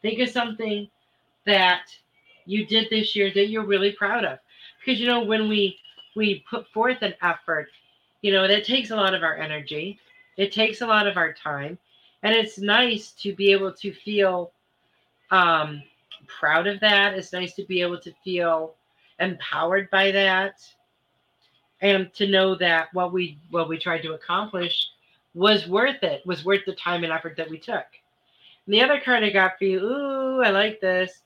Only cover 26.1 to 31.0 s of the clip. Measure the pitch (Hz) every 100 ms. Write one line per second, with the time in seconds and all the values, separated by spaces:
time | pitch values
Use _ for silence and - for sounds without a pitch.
26.1 | 139 180 165 165 196 190 180 175 175 170
27.1 | 160 165 151 160 160 - 208 - _ _
28.1 | _ _ _ _ _ - 208 269 277 262
29.1 | 240 214 196 185 185 196 185 208 269 277
30.1 | 269 262 262 226 196 214 214 190 180